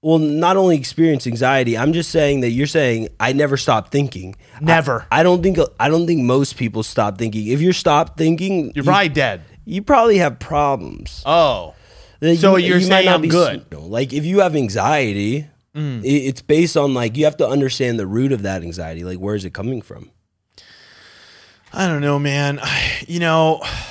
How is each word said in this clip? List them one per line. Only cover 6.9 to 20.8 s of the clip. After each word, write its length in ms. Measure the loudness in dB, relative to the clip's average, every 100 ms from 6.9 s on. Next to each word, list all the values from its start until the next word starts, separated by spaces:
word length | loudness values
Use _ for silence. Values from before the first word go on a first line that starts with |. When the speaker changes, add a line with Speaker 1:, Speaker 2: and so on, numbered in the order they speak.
| -2 -2 -2
Speaker 1:
thinking. 300 | -6 -4 -4
If 120 | 0
you're 120 | 2
stop 440 | 2 2 2 0 -2
thinking, 500 | 0 0 0 -2 -4
Speaker 2:
You're 60 | -4
Speaker 1:
you 60 |
Speaker 2:
probably 240 | 0 2 2
dead. 320 | 0 -2 -4 -12 -20
Speaker 1:
you 180 | -10 -10
probably 360 | 0 2 4 2
have 200 | 2 -4
problems. 840 | -6 -2 0 -2 -6 -14 -16 -10 0
Speaker 2:
Oh. 480 | 2 2 0 -8 -20 _ -20 -20 _
Speaker 1:
That 160 | 0 4
Speaker 2:
So 180 | 6 4
Speaker 1:
you, 100 | 4
Speaker 2:
you're 100 | 2
Speaker 1:
you 80 | 4
might 60 |
Speaker 2:
saying 120 | 4 4
Speaker 1:
not 80 | 2
Speaker 2:
I'm 60 |
Speaker 1:
be 60 | 2
Speaker 2:
good. 320 | 2 2 -2
Speaker 1:
s-, 60 | -12
no, 80 | -18
like, 320 | -8 -6 -4
if 120 | -4
you 140 | 0 2
have 140 | 2 2
anxiety, 920 | -2 0 0 0 0 -2 -2 -4 -8 _ _
Speaker 2:
Mm. 300 | -10 -8 -6
Speaker 1:
i-, 20 | 0 0 0
it's 140 | -8
based 340 | 0 2 2 2
on, 180 | 0
like, 220 | 0 -2 0
you 80 |
have 120 | -2 0
to 100 | -2
understand 500 | 0 -2 -2 -2 -2
the 80 | -2
root 240 | -2 0
of 120 | -2
that 200 | -4 -6
anxiety. 400 | -8 -10 -10 -10
Like, 140 | -10 -8
where 160 | -6
is 100 | -6
it 80 | -8
coming 300 | -8 -8 -8
from? 280 | -10 -20 -20 _ _ _ _ -20 -20 -20